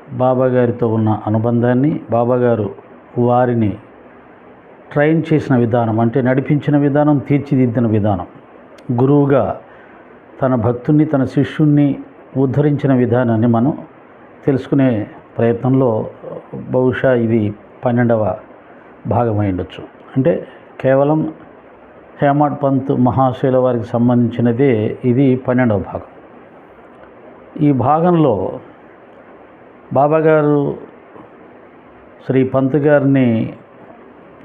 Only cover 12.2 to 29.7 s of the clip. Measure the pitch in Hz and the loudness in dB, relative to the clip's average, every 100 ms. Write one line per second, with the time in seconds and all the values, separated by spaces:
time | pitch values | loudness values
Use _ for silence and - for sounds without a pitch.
12.2 | - 131 135 120 151 143 139 127 123 120 | -10 -2 -2 0 0 0 0 0 2 0
13.2 | 120 110 120 117 127 - - - - - | 0 0 2 2 0 -4 -12 -20 -20 -20
14.2 | - - - 131 - 143 131 110 107 - | -20 -8 -2 -2 -2 0 0 0 -6 -14
15.2 | - - 117 117 127 131 127 107 - - | -18 -2 -2 0 0 0 2 0 -6 -12
16.2 | - - - 135 - 127 127 127 135 123 | -16 -16 -16 -16 -6 -2 0 0 0 0
17.2 | 113 113 104 101 - - 127 120 120 113 | 0 0 -2 -6 -18 -8 -4 0 2 0
18.2 | 101 - - - - - - - - 110 | -2 -6 -12 -20 -20 -20 -20 -16 -4 -2
19.2 | 120 104 101 90 90 - - - - 135 | 0 0 -2 -4 -8 -12 -20 -20 -8 -2
20.2 | 147 190 - - - - 131 135 143 156 | 0 -2 -6 -20 -20 -6 0 2 2 0
21.2 | - - - - - - - - - - | -4 -10 -20 -20 -20 -20 -20 -20 -20 -4
22.2 | 143 143 147 131 139 135 135 131 123 110 | 0 2 0 0 -2 -2 -2 0 0 2
23.2 | 131 123 135 127 127 120 107 120 120 120 | 0 0 0 0 0 -2 -4 0 2 2
24.2 | 117 120 120 117 143 110 104 - 127 123 | 0 0 -2 2 2 2 -2 -4 -2 0
25.2 | 139 127 - 123 123 101 85 90 - - | 2 0 -2 0 0 0 -4 -12 -14 -20
26.2 | - - - - - - - - - - | -20 -20 -20 -20 -20 -20 -20 -20 -20 -20
27.2 | - - - - 147 135 123 156 175 170 | -20 -20 -18 -2 0 2 2 2 2 2
28.2 | 151 98 95 - - - - - - - | 2 0 -4 -8 -16 -20 -20 -20 -20 -20
29.2 | - - - - - | -20 -20 -20 -20 -20